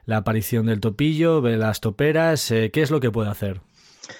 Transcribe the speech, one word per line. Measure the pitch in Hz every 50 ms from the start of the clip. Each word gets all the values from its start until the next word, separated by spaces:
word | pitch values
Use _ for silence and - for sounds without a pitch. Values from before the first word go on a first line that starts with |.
| _
la | - 110
aparición | 110 98 117 110 110 101 - 120 113 110
del | 113 110 104
topillo, | 120 113 98 - 143 156 160 151 165 165 160 156
ve | 123 117 117
las | 110 110 110 104 -
toperas, | - 113 101 - 143 151 151 160 165 165 156 135 - -
eh, | 113 113 110 107 -
¿qué | 151
es | 156 135
lo | 156 147
que | 127 120
puede | 104 117 107 101
hacer? | 101 - 104 98 92 95 - _ _ _ _ - - _ - - -